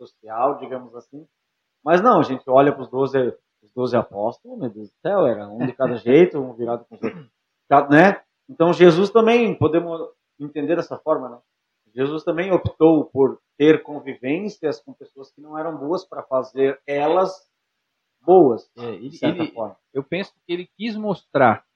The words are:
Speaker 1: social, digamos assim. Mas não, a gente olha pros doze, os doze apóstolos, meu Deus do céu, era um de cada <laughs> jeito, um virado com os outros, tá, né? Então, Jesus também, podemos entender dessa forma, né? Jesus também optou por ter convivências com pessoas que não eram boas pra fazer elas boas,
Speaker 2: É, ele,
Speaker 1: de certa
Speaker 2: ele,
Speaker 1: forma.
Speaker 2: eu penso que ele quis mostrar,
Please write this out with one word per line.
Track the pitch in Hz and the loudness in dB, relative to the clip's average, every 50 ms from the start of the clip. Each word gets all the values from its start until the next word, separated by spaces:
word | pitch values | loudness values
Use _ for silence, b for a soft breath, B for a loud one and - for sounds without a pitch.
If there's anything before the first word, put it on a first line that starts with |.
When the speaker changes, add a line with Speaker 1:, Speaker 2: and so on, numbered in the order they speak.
Speaker 1:
social, | 123 - _ _ 110 107 110 117 131 143 143 | -20 -20 _ _ -16 -10 -4 -2 -2 -2 -2
digamos | - 127 120 131 127 123 117 117 | -6 -10 -12 -14 -14 -14 -16 -20
assim. | 120 - _ 139 147 165 _ _ _ _ _ _ _ _ _ _ _ - | -20 -20 _ -20 -20 -20 _ _ _ _ _ _ _ _ _ _ _ -2
Mas | 147 175 180 | 0 2 2
não, | 214 254 214 165 | 4 4 2 2
a | 131 | 2
gente | 127 131 123 - 131 | -2 -4 -8 -2 2
olha | 127 135 143 143 139 | 4 4 4 4 2
pros | 135 123 - | -2 -6 -8
doze, | 123 131 139 127 135 135 127 113 - - _ _ _ _ | -4 -4 -2 -2 0 -2 -2 -2 -6 -10 _ _ _ _
os | 107 _ _ | _ _ _
doze | 127 127 123 123 | -6 -4 -2 -2
apóstolos, | 113 101 - 95 101 104 117 120 - _ 247 254 | -2 -2 -4 -6 -8 -8 -8 -8 -10 _ -20 -14
meu | 226 143 117 | -12 -12 -12
Deus | 101 107 107 98 | -12 -14 -18 -20
do | _ _ - | _ _ -6
céu, | 170 202 190 156 | -2 0 0 0
era | 123 110 104 101 | 0 0 -4 -8
um | 104 107 117 127 | -12 -10 -8 -8
de | 127 - | -8 -4
cada | - 131 120 120 | -4 -4 -4 -4
<laughs> | |
jeito, | 110 - 120 135 160 180 - - 147 | -4 0 4 4 6 4 4 2 -4
um | 131 127 117 | -10 -10 -10
virado | 117 120 117 120 117 - | -8 -6 -6 -6 -8 -10
com | _ 110 | _ -14
os | - 113 | -10 -10
outros, | - - 170 131 _ _ _ _ _ _ _ _ | -10 -10 -12 -18 _ _ _ _ _ _ _ _
tá, | - 139 143 139 143 | 2 2 2 4 6
né? | 147 156 180 202 190 - - _ _ _ _ - | 6 6 6 6 4 0 -6 _ _ _ _ -10
Então, | 131 - 165 175 170 | -2 0 0 2 4
Jesus | 147 180 175 160 175 202 196 | 6 6 6 6 6 2 2
também, | - 226 220 226 233 240 233 202 156 | 2 2 4 4 4 2 2 0 -2
podemos | - 147 156 160 170 170 170 165 165 - - - _ _ _ _ - | -2 -2 0 0 -2 -2 -4 -6 -10 -12 -14 -18 _ _ _ _ -18
entender | 143 143 143 151 139 147 170 | -16 -12 -10 -8 -4 -4 -4
dessa | 170 160 - 131 | -4 -4 -6 -12
forma, | - - 156 156 139 127 123 | -6 -4 -2 -2 -2 -4 -8
né? | 117 - _ _ _ _ _ _ _ _ _ 107 110 | -16 -20 _ _ _ _ _ _ _ _ _ _ _
Jesus | 123 135 143 156 156 - | -6 -4 -4 -6 -6 -6
também | 175 160 160 185 196 | -6 -4 -4 -2 -2
optou | 180 - - - - - 160 165 160 147 135 | -2 -2 -2 -6 0 2 4 4 4 2 0
por | - - 135 135 120 113 - _ _ _ | -2 0 0 0 0 0 -6 _ _ _
ter | - 143 156 151 147 - | 2 4 4 4 4 0
convivências | 147 147 139 127 135 120 - 123 131 151 185 208 202 - - 160 147 131 - | -8 -16 -14 -12 -14 -14 -10 -6 -6 -6 -6 -6 -10 -10 -8 -8 -8 -8 -8
com | _ 135 123 | _ -20 -20
pessoas | - 131 - _ 135 135 - | -20 -20 -20 _ -20 -20 -20
que | _ 143 | _ -20
não | 147 151 156 | -20 -16 -12
eram | 156 156 165 156 | -10 -10 -10 -10
boas | 139 139 147 120 110 - | -10 -8 -6 -6 -8 -8
pra | _ - 139 - | _ -16 -16 -10
fazer | - 135 131 123 - - 135 135 135 139 - _ | -6 -4 -4 -4 -6 -4 -2 -2 -2 -2 -6 _
elas | 143 143 143 147 156 170 185 190 185 - - _ _ _ _ _ _ _ _ _ _ _ _ _ _ _ _ | -8 -6 -4 -2 0 0 0 -2 -2 -6 -12 _ _ _ _ _ _ _ _ _ _ _ _ _ _ _ _
boas, | _ 165 185 185 156 127 113 104 - _ _ | _ 4 6 6 6 4 2 -2 -8 _ _
Speaker 2:
É, | 123 120 | -14 -12
ele, | 117 104 87 117 143 | -12 -12 -12 -14 -18
Speaker 1:
de | - | -10
certa | - - 160 180 175 160 | -6 -4 -4 -4 -4 -6
Speaker 2:
ele, | - | -8
Speaker 1:
forma. | - 117 110 101 95 _ _ _ - | -8 -10 -12 -12 -12 _ _ _ -10
Speaker 2:
eu | 135 139 | -10 -8
penso | _ 160 185 196 - _ _ _ | _ -8 -8 -8 -10 _ _ _
que | - | -10
ele | 175 175 180 - _ | -10 -10 -10 -12 _
quis | - 214 233 208 | -10 -10 -8 -8
mostrar, | 214 214 208 175 - _ _ - 139 131 113 104 - - _ _ | -6 -6 -6 -6 -8 _ _ 2 4 4 4 4 0 -6 _ _